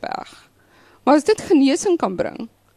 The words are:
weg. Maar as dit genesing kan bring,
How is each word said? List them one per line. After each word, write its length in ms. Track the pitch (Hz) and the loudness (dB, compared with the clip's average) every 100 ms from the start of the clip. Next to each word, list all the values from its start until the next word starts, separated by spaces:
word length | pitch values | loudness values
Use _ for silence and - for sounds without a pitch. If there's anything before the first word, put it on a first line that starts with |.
weg. 480 | - - - - _ _ _ _ _ _ | -10 -10 -12 -20 _ _ _ _ _ _
Maar 120 | - 294 | 2 2
as 80 | |
dit 180 | 349 427 | 2 -2
genesing 560 | - 302 269 320 403 339 | 2 2 4 2 -2 -2
kan 180 | 214 175 | -2 -4
bring, 340 | - - 226 _ _ | -8 -10 -16 _ _